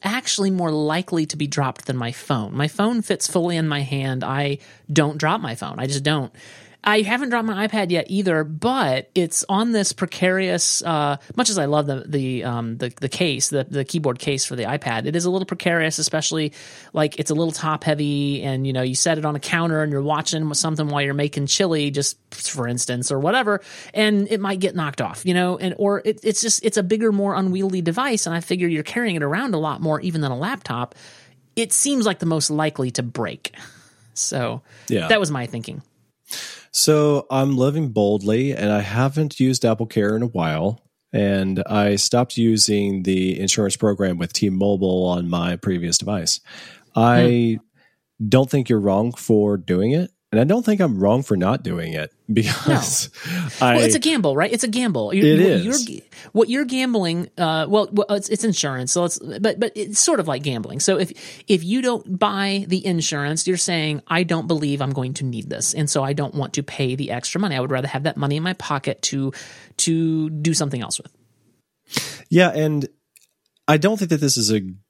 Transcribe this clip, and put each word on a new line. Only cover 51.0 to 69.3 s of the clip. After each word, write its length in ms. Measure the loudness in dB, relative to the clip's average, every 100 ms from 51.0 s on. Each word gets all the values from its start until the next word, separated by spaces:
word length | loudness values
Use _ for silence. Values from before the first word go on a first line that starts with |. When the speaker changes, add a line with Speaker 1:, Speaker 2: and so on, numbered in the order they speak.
| 4 4
Speaker 2:
for 140 | 2 2
not 260 | 2 0
doing 300 | -2 -6 -4
it 180 | -6 -8 _
<laughs> 120 | 0
because 760 | 2 2 0 2 2 2 -2 -4 -8 -6
Speaker 1:
No. 220 | -4 -4 2 4
Speaker 2:
I 80 | 6
Speaker 1:
Well, 100 | 6
it's 100 | 4
a 40 |
gamble, 360 | 2 2 2 2
right? 160 | 2
It's 140 | 0 0
a 20 |
gamble. 460 | 0 0 0 0
You're, 120 | 4 6
Speaker 2:
It 120 | 8
Speaker 1:
what 100 | 6
Speaker 2:
is. 160 | 4 2
Speaker 1:
you're 120 | -2
g-, 260 | -4 -10 -16 -20 -2
what 160 | 2 2
you're 160 | 2 0
gambling, 640 | 0 0 0 0 -2 -4 -2
uh, 300 | 0 0 2
well, 180 | 2 2
well, 160 | 0 0
it's, 180 | -2 -2
it's 160 | -2
insurance, 480 | 0 0 -2 -4 -2
so 140 | 0 0
it's, 120 | -2
but, 400 | -8 -2 -2 0
but 100 | -2 -4
it's 240 | -2 2
sort 200 | 2 2
of 80 | 0
like 160 | -2
gambling. 380 | -2 -4 -6 -2
So 160 | 2 2
if, 140 | 0 -6 -18 -10 2
if 160 | 2
you 180 | 2 0
don't 380 | 0 -2 -4 0
buy 460 | 0 2 0 -2 0
the 180 | 0 2
insurance, 600 | 0 0 -2 -2 0 0
you're 80 | 0
saying, 460 | 0 0 0 -4 0
"I 160 | 0
don't 240 | 2 0 0
believe 340 | 0 0 0
I'm 100 | 0
going 220 | -2 -4 -4
to 80 |
need 260 | -4 -6 -6
this, 240 | -4 -2
and 160 | 0 0
so 140 | 0
I 80 | 0
don't 200 | 0 -2 -2
want 200 | -4 -6
to 80 |
pay 320 | -6 -4 -2 -2
the 160 | -4
extra 280 | -6 -4 -2
money. 160 | -2 -2
I 60 |
would 100 | 0
rather 160 | -2 -2
have 160 | -2
that 140 | -2 0
money 180 | 0 0
in 80 |
my 100 | -2
pocket 480 | -4 -4 -2 -2 -4
to, 280 | -4 -2 -4